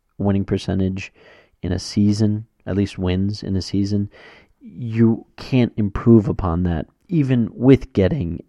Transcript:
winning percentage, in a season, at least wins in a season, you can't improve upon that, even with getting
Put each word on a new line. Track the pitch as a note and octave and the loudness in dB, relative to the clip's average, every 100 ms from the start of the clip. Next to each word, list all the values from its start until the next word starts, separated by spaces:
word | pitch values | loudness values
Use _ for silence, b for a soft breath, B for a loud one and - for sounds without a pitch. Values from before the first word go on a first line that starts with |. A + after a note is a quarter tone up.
| _ - | _ -6
winning | G2+ G2 F#2+ | -2 -2 -2
percentage, | - - F#2+ F#2+ F#2+ F#2 _ b b b b - | -4 -4 -2 -2 -4 -10 _ b b b b -6
in | |
a | F2+ | -6
season, | - G#2+ G#2 G#2+ G#2+ G#2 A2 _ - | -4 0 0 2 0 -2 -8 _ -6
at | F#2+ | -2
least | G2 - | -2 -2
wins | F#2 F#2 G2 G#2+ | -2 -2 -2 -4
in | F#2 F#2+ | -6 -6
a | |
season, | - G2 G2 G#2 G2+ B B B B _ | -4 -4 -2 -2 -4 B B B B _
you | B3 - A#2 A2+ A2+ A2+ - - | -20 -14 -6 2 2 2 -4 -20
can't | - C3 A#2 - | -2 0 0 0
improve | G2+ - A#2+ A2+ G2+ | -4 0 6 6 6
upon | - F#2 E2 | -2 -2 -2
that, | F2+ D#2+ - _ - | 0 -2 -6 _ -4
even | E3+ C3 B2+ G#2+ | -2 0 0 -2
with | - B2 C3+ - | 2 6 6 4
getting | - F#2 D#3 E2+ E2+ | 0 2 0 -4 -8